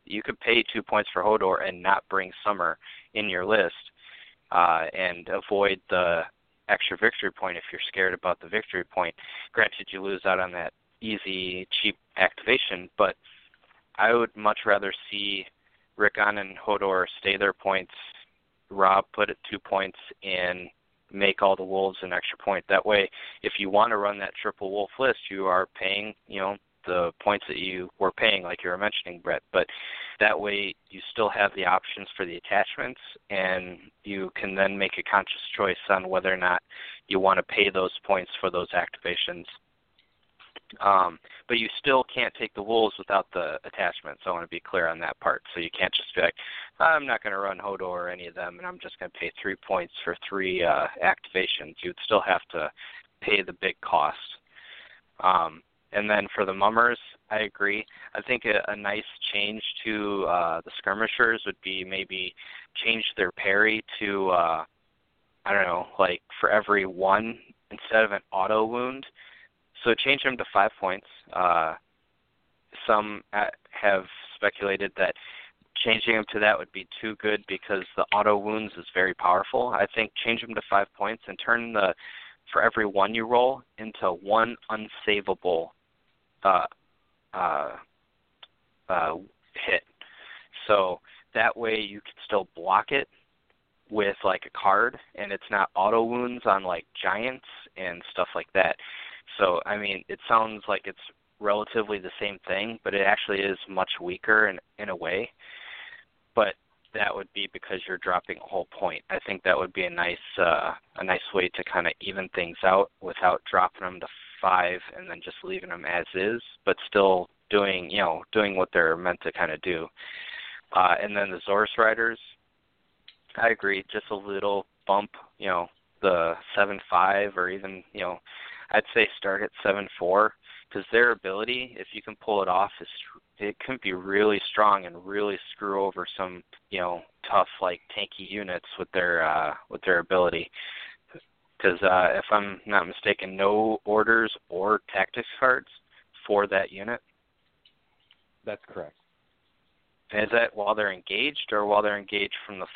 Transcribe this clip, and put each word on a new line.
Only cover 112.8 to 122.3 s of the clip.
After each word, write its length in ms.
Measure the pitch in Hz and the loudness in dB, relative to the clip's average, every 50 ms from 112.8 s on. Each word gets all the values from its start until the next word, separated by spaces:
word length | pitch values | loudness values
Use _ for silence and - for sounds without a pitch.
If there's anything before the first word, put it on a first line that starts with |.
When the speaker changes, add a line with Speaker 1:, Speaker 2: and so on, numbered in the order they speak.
| 98 - _ _ | 4 2 _ _
Speaker 1:
without 420 | 95 90 85 - - 92 90 - - - | -12 -10 -6 2 2 2 2 2 -2 0
dropping 300 | - 92 90 92 - - | 2 4 4 2 0 -6
them 200 | 95 90 92 87 | -10 -10 -8 -10
to 80 | - - - - - - - - | -12 -14 -14 -20 -20 -20 -10 -2
five 440 | - 92 92 92 90 90 92 90 - - - | 2 4 4 4 4 2 -2 -4 -8 -12 -16
and 120 | - 185 180 | -16 -14 -14
then 140 | 170 170 - | -14 -14 -14
just 200 | 175 - - - | -16 -16 -14 -10
leaving 260 | 180 190 185 180 185 | -10 -8 -8 -8 -10
them 160 | 170 175 - | -12 -8 -6
as 180 | - - - 160 - - | -4 -4 -4 -4 -4 -4
is, 280 | - 95 107 120 117 - - - _ _ | -2 0 0 0 -2 -6 -12 -20 _ _
but 100 | 98 92 - - | 0 0 0 -2
still 440 | - - 104 98 98 95 90 87 - _ _ _ _ | 0 4 6 6 8 6 4 2 -4 _ _ _ _
doing, 400 | 104 101 101 98 95 90 90 69 | 2 4 4 4 0 -2 -4 -4
you 80 | 90 104 | -2 0
know, 240 | 95 87 80 87 - - - | 0 0 0 -2 -6 0 2
doing 220 | 107 104 101 95 | 2 2 4 2
what 160 | 92 92 - - | 0 0 2 4
they're 240 | 90 82 80 82 | 4 4 4 4
meant 240 | 85 90 90 87 - - | 2 0 -2 -2 -2 -4
to 100 | 82 - | -8 -4
kinda 240 | - 87 80 78 76 | -2 -2 -2 -2 -4
do. 300 | - 92 85 80 82 - - - - - - - - - - - - - - - - _ - | -4 -4 -4 -4 -4 -8 -12 -18 -18 -16 -16 -14 -14 -14 -14 -14 -14 -14 -16 -18 -16 _ 4
Uh, 240 | 90 92 90 87 - | 6 6 6 6 2
and 160 | - 104 104 | 0 -2 -2
then 140 | 101 101 98 | -2 -2 -2
the 100 | 92 85 - | -6 -8 -2
Zorus 320 | 101 98 101 107 - - - | 0 2 2 2 2 2 4
Riders, 420 | 113 110 110 117 113 117 113 - - - | 4 4 4 4 0 -2 -2 -4 -12 -20